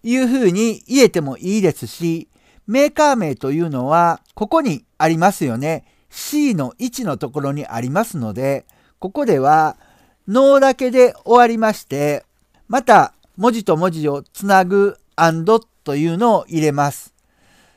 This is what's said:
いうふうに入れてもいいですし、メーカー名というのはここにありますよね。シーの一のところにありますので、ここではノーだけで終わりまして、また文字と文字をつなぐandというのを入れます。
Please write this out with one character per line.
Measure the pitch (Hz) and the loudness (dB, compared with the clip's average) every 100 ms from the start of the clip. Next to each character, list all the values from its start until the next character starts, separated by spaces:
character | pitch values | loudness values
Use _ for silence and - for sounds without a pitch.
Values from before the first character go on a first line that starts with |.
い | 226 254 | -4 -2
う | 247 | 0
ふ | 262 | 0
う | 202 | 0
に | 185 226 202 - | 0 -2 -4 -2
入 | 269 | 4
れ | 226 | 4
て | 175 | 2
も | 139 117 | -6 -6
い | 180 214 | -4 0
い | |
で | 180 | 0
す | - 117 | -2 -10
し、 | - 170 165 - _ _ _ - | -8 -6 -6 -10 _ _ _ -4
メ | 247 294 | 0 0
ー | |
カ | 302 294 | 2 2
ー | 247 | 2
名 | 160 | -2
と | 127 135 | -4 -4
い | 156 | -2
う | 170 | -2
の | 135 131 | -4 0
は | 165 170 - _ | 2 2 -2 _
こ | - 208 | -10 -2
こ | 330 | 0
に | 269 143 - - | 0 -4 -10 -2
あ | 165 | -2
り | 165 | 2
ま | 190 | 0
す | - | 0
よ | 143 113 | -4 -4
ね。 | 151 160 - _ _ | -4 -6 -10 _ _
シ | - - 294 285 | -16 -6 -2 0
ー | |
の | 175 123 - | -2 -4 -8
一 | 127 254 | -10 -8
の | 208 135 | -8 -6
と | 131 | -6
こ | 143 | -6
ろ | 139 | -6
に | 147 - | -6 -8
あ | 117 | -8
り | 127 | -4
ま | 170 | -4
す | 233 160 | -4 -6
の | 110 | -8
で、 | 104 135 135 - _ _ _ | -4 -4 -4 -8 _ _ _
こ | 185 | -10
こ | 294 240 | -4 0
で | 143 | 2
は | 135 156 156 - _ _ _ _ - | 4 2 2 -4 _ _ _ _ -4
ノ | 240 269 277 | 2 4 6
ー | |
だ | 269 | 4
け | 254 254 | 2 0
で | 254 247 - | 4 4 2
終 | - | 2
わ | 240 240 | 4 4
り | 226 | 2
ま | 220 | -2
し | 208 | -4
て、 | - 143 147 143 - _ _ _ - | -8 -4 -2 -4 -8 _ _ _ -6
ま | 247 | -2
た | - 202 131 - _ - | 4 4 4 -4 _ -2
文 | 233 | -2
字 | 226 | 0
と | 190 160 | -2 0
文 | 185 | -2
字 | 160 151 | -2 -4
を | 143 | -6
つ | - - 196 | -10 -10 2
な | 190 | 2
ぐ | 180 196 202 - _ - | 2 2 0 -2 _ 0
and | 165 165 170 226 - _ | 0 0 2 0 0 _
と | - 143 | -6 -2
い | 165 | -2
う | 170 | 0
の | 240 196 | 2 0
を | - | 0
入 | 165 | -2
れ | 151 | 0
ま | 143 143 | 0 -2
す。 | - - _ _ _ _ _ _ | -6 -16 _ _ _ _ _ _